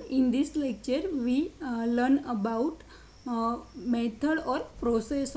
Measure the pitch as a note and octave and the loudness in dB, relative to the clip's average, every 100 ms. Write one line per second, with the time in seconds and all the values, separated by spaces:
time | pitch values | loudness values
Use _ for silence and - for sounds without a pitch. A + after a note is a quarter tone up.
0 | B4+ C4 B3+ C4 D4 D#4 C#4 G3+ - C#4 | 0 2 4 2 0 0 -2 -2 -2 0
1 | G4 C#4+ A#3+ C4 F4 - C#4+ A#3 A#3 A#3+ | 0 -2 0 2 0 -4 -6 -2 0 2
2 | B3+ C#4 C4+ A3 A3 A3+ D#4 E4 - - | 4 4 2 -2 0 0 -2 -4 -14 -20
3 | - - B3 A#3 A3+ A#3+ - C4+ A#3+ A#3 | -20 -12 -6 -2 -2 -2 -8 -8 -2 0
4 | A#3 A3+ D4 D#4 B3 C#4 - - A#3+ A3+ | 0 0 0 0 0 -2 -4 -4 0 2
5 | A3+ C#4+ C4+ | 2 -2 -2